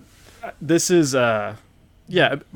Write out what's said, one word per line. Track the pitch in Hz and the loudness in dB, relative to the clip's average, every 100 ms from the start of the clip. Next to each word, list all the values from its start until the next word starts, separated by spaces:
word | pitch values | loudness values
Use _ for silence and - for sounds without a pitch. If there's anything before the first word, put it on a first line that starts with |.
| _ _ - - - - | _ _ -20 -18 -18 -10
This | 147 170 - | 0 0 2
is, | 180 147 131 | 2 2 2
uh, | 120 107 101 104 _ _ _ _ - | 0 0 -4 -10 _ _ _ _ -6
yeah, | 180 131 139 - | 0 0 -2 -10